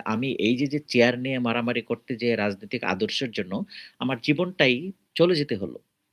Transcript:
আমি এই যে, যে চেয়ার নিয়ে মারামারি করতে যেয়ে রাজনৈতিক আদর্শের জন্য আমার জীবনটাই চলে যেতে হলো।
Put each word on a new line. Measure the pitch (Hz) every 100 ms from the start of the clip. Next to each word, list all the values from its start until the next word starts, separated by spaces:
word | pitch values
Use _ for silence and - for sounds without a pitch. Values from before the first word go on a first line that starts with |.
| -
আমি | 110 135
এই | - 107 123
যে, | 139
যে | 147
চেয়ার | - 123 120 123
নিয়ে | 127 131
মারামারি | 120 117 120 117
করতে | 107 117 - 117
যেয়ে | 120 110
রাজনৈতিক | 104 98 101 -
আদর্শের | - 92 107 - 131
জন্য | 107 90 101 - - - -
আমার | 123 127
জীবনটাই | 151 147 180 190 139 123 185 - _ -
চলে | 170 165
যেতে | 143 104
হলো। | 90 62 _ _ _